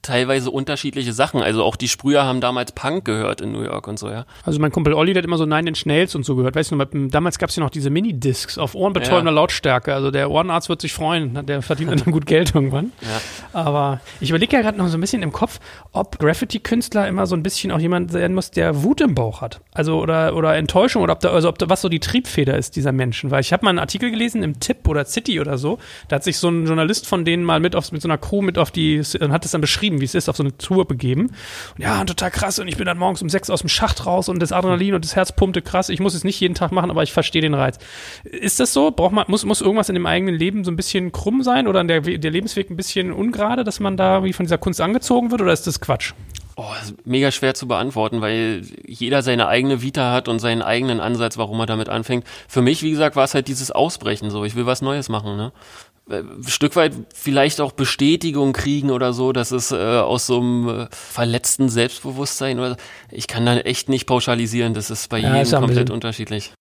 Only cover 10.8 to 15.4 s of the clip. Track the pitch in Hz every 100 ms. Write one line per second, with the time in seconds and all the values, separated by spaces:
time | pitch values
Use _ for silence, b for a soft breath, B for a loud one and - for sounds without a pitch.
10.8 | 160 - 156 165 143 131 139 143 - 143
11.8 | 160 147 135 156 143 160 175 156 135 135
12.8 | 214 - 113 110 B B B 185 160 147
13.8 | 143 131 B B 139 165 233 285 214 208
14.8 | 180 165 190 240 165 -